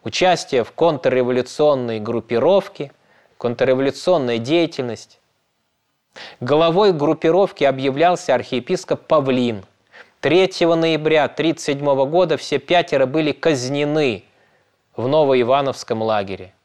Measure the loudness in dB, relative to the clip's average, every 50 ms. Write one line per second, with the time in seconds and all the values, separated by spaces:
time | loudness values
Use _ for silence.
0 | _ -8 -4 0 2 2 2 0 -2 -2 -2 -2 -2 -2 _ 0 0 0 0 0
1 | -2 0 2 2 0 0 0 -2 -2 -4 -2 0 2 2 2 0 -2 -6 -6 -6
2 | -6 -6 -6 -6 -4 -2 -2 0 2 4 2 2 0 -2 -12 -14 -14 -14 _ _
3 | _ _ _ _ _ _ _ _ -6 -6 -2 0 2 2 2 2 0 -2 -4 -2
4 | 0 0 2 2 0 -2 -2 -4 -2 0 0 0 0 0 -4 -8 -8 -8 -8 -12
5 | -14 _ _ _ _ _ _ _ _ _ _ _ _ _ _ _ _ _ _ _
6 | _ _ _ -20 -20 -20 -14 _ -2 0 2 2 2 2 2 4 2 2 2 2
7 | 0 0 0 0 0 2 4 4 2 0 0 0 0 0 0 0 -2 -4 0 2
8 | 2 2 2 0 0 -2 -2 -2 -2 -4 -6 -6 -4 -4 -6 -6 -4 -6 -6 -6
9 | _ 0 0 0 2 0 0 0 0 -2 -4 -6 -12 _ _ _ _ _ _ -20
10 | -20 _ _ _ -2 2 2 4 2 2 0 0 0 2 2 2 2 0 0 0
11 | 0 2 2 2 2 0 -2 -2 -2 -2 -2 -2 -4 -4 -4 -2 0 0 2 2
12 | 0 2 2 0 2 2 0 -4 -2 -4 -4 -4 0 0 0 0 2 2 2 0
13 | 0 2 0 -2 0 -2 -4 0 0 0 0 0 -2 -4 -2 -2 -2 0 0 0
14 | 0 0 -2 -4 _ _ _ _ _ _ _ _ _ _ _ _ _ _ _ -6
15 | -4 0 2 2 4 4 4 2 4 2 2 0 0 -2 -6 -8 -6 -6 -4 -4
16 | -2 -2 -2 -2 -2 -6 -10 -14 -14 -20 _ _